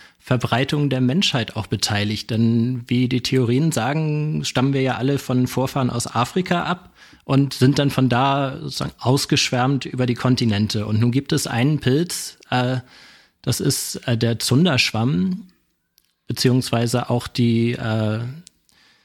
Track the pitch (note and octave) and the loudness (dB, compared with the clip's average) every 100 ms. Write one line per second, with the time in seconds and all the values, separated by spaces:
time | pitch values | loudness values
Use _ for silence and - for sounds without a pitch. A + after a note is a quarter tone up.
0 | - _ - B2+ B2 A#2+ C#3 D3 C#3+ C3 | -20 _ -2 -2 0 0 0 0 0 2
1 | B2+ D#3+ - C3 A2 A2 G2+ G#2+ - G#2 | 2 2 0 0 -2 -6 -4 -2 0 0
2 | G#2 A2 - A2 A#2 A#2 A#2+ B2+ A#2+ B2 | 0 -4 -2 0 2 2 0 -4 -2 0
3 | B2+ B2 - C3 A#2 B2+ D#3+ D3 C3+ D#3 | 0 0 0 2 2 2 2 0 0 0
4 | D#3 D3+ D3+ D#3 C#3 B2+ C3+ C#3 C3 A2+ | -2 -2 -2 -4 -2 0 2 2 0 0
5 | C3 C#3+ - B2+ B2+ - C3 C#3+ B2 A#2+ | -2 -2 0 0 0 0 -2 0 -2 -2
6 | - - B2 F#3+ F3+ F3 - F3+ - _ | -4 -2 0 -2 -2 -2 -2 -6 -10 _
7 | - - - C3+ C#3 - B2+ C#3+ C#3+ C3 | -20 -14 0 2 2 4 4 4 2 2
8 | B2+ A#2+ C#3 C#3 C3+ C#3 C#3+ - C#3 - | 2 2 2 0 -2 -6 -10 -8 -8 -4
9 | E3+ C#3+ - C#3+ - B2 C3 C#3 - B2 | 0 0 2 0 0 0 0 0 -4 -2
10 | B2 A#2 C3 B2 A#2 G2+ G#2+ G#2+ G#2+ G#2+ | -2 0 2 2 2 2 0 -2 0 2
11 | A#2+ C3 - D3+ - A2+ C#3 D3 B2+ C#3+ | 2 0 0 -2 -2 0 0 2 2 0
12 | F3 - - - - B2+ B2 B2+ - - | 0 -6 -10 -16 -4 -2 0 -4 -8 -18
13 | - - _ _ - - C#3+ - - - | -20 -20 _ _ -4 -2 -2 -2 -6 -6
14 | - A2+ A#2 A2+ - B2+ F3+ B2+ - A2 | -4 0 0 0 2 2 4 2 0 0
15 | A#2+ E3+ F#3+ F#3 - _ _ _ _ _ | 0 0 -2 -4 -10 _ _ _ _ _
16 | _ _ - A#2+ B2+ B2+ - A#2 A#2 B2 | _ _ -10 0 2 2 2 0 0 0
17 | - A#2+ - - A#2 A#2 A#2 A#2+ A#2 A2 | 0 -2 -2 0 2 2 0 -2 -2 -2
18 | A2 A2 A#2+ D#3 - - _ _ _ _ | -2 -2 -6 -12 -20 -20 _ _ _ _